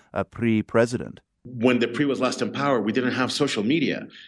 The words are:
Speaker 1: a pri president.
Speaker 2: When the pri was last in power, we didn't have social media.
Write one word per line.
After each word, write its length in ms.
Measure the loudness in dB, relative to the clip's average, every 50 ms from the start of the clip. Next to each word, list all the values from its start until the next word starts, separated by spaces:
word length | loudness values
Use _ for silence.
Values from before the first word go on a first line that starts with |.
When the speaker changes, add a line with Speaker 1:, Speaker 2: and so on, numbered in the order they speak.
| _ _ -4
Speaker 1:
a 100 | -4 -4
pri 380 | _ -4 -2 0 2 2 2
president. 580 | 0 2 4 2 4 4 2 -6 -6 -8 -12 -18 _ _ _ _ _
Speaker 2:
When 340 | -14 -6 2 2 4 4 4
the 100 | 0 -2
pri 180 | 0 -2 0
was 140 | 0 0 0
last 200 | 0 -2 0 -2
in 120 | -4 -4
power, 280 | -4 -2 0 0 2 2
we 120 | 0 0
didn't 200 | 0 0 0 0
have 180 | 0 0 -2 -2
social 300 | 0 0 0 0 0 0
media. 440 | 0 0 2 2 2 0 -2 -4 -8 -12 -18 -20 -20